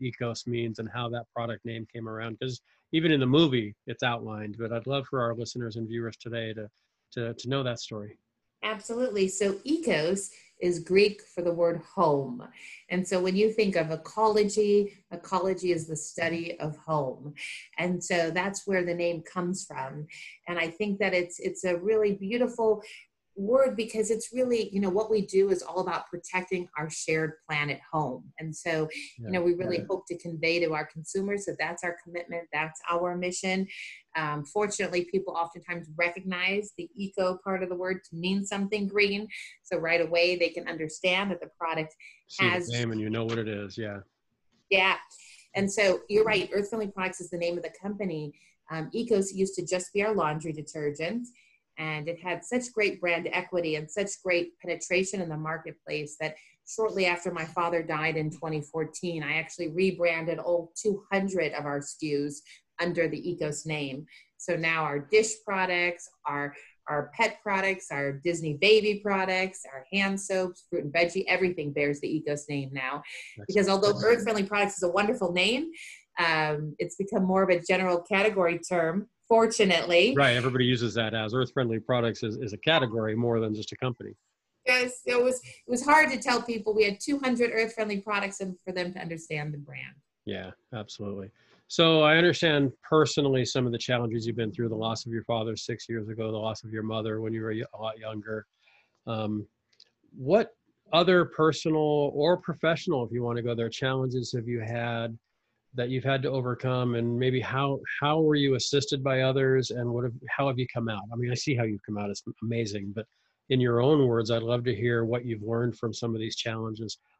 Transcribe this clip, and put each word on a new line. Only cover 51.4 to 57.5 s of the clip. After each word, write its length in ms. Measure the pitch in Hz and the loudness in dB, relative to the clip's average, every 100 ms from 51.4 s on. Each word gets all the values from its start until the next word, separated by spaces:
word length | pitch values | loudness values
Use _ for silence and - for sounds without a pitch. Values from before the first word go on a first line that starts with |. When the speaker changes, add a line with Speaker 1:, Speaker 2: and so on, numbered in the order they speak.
| _ _ _ - | _ _ _ -10
Speaker 2:
and 280 | 156 156 151 | -6 -4 -6
it 120 | 170 | -6
had 240 | 180 175 | -6 -6
such 280 | - 247 240 | -4 -4 -2
great 300 | - 202 196 | 0 0 0
brand 260 | 175 170 170 | 0 0 0
equity 440 | 175 180 180 160 151 | -4 -2 -2 0 -2
and 140 | 156 | -4
such 200 | - 196 - | -4 -4 -4
great 360 | 185 175 170 - | 0 0 0 -6
penetration 600 | 175 165 - 180 190 202 | -8 -8 0 0 0 -2
in 80 | 170 | -4
the 80 | 156 | -4
marketplace 800 | 156 160 160 160 - 151 151 - | -6 -6 -8 -14 -8 -6 -6 -6
that 160 | 156 - - _ - | -8 -8 -18 _ -10
shortly 400 | - 220 180 180 | -4 -2 2 0
after 240 | 175 185 | 0 -2
my 140 | 175 | -4
father 360 | 160 | -4